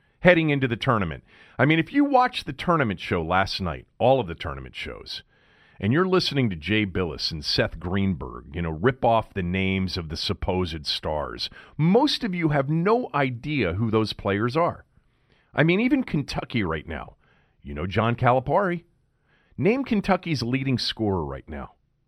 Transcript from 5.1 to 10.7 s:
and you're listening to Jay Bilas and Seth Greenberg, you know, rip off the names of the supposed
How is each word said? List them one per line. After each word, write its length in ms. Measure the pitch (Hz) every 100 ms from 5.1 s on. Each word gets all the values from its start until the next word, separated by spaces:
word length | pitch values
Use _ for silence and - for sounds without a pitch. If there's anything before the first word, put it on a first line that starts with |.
| - - _ _ _ _ -
and 140 | 101
you're 140 | 147 190
listening 420 | 180 - 139 120
to 60 | 85
Jay 300 | 78 107 101
Bilas 460 | 90 87 67 -
and 140 | 80 -
Seth 340 | - 110 82
Greenberg, 720 | 85 98 98 78 65 60 69
you 80 | 87
know, 100 | 85
rip 340 | 78 113 127 123
off 280 | 113 -
the 100 | 101
names 520 | 87 92 95 95 92 92
of 140 | 80
the 80 | 78
supposed 680 | - 95 - 92 87